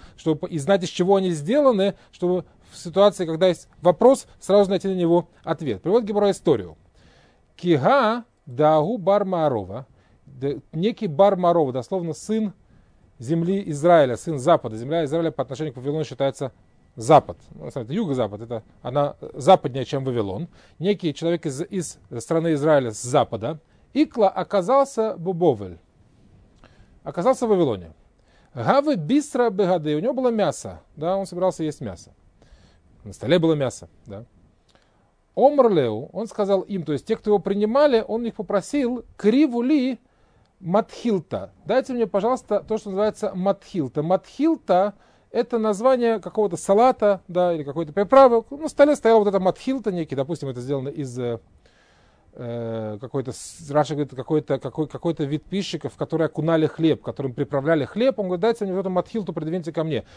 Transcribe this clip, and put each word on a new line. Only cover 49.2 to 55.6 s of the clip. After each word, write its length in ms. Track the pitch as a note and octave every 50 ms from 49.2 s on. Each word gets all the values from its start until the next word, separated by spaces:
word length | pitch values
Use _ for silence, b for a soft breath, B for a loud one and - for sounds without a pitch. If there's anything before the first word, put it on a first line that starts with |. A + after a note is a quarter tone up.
| G3+
эта 120 | G3+ F#3+ G3
матхилта 520 | F#3 F#3 - - - B3+ C4+ C4+ G#3 G#3+
некий, 240 | F#3 F3 D#3+ - C#3+
допустим, 320 | C3 C3+ D3 E3+ - C#3+
это 140 | C3+ B2 B2
сделано 260 | B2 C3 C#3+ C3+ B2+
из, 320 | C#3+ D3 D#3+ C#3+ B2+ A#2+ B2+
э, 200 | B2 A#2+ A#2 A2+ - _ _ b b b b b b b b b b b b b b _ -
э, 640 | - B2+ A#2+ A#2 A#2 A#2 A2+ A2+ A2+ A2 G#2+ G#2+ G#2
какой-то, 320 | C3 A#2+ - C#3 B2 C3 -
с-, 360 | - - - - - E3 C#3
Раша 260 | C#3 D3+ D3 C3+ D#3
говорит, 200 | C#3+ D3 B2+ B2+
какой-то, 420 | B2+ B2+ - D#3+ D3+ C3+ - C#3
какой, 300 | B2+ - C3 - - D#3
какой-то 380 | C3+ - C3 - E3+ D#3 - D#3
вид 180 | C#3 D3+ D3+ -
пищи, 340 | - F#3 G3+